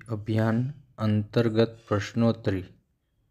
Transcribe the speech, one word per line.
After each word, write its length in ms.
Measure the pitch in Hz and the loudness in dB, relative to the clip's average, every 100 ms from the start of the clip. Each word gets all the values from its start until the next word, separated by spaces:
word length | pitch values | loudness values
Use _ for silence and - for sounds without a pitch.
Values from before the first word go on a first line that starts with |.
| - | -10
અભિયાન 640 | 110 104 110 110 113 127 - - - | -10 -2 0 2 0 -2 -6 -18 -4
અંતર્ગત 840 | 110 107 104 120 117 110 113 - - | 0 0 0 0 2 2 0 0 -4
પ્રશ્નોત્તરી. 760 | 104 - 117 117 107 - 95 90 - _ _ _ _ _ | -2 -2 0 2 2 -2 -4 -6 -16 _ _ _ _ _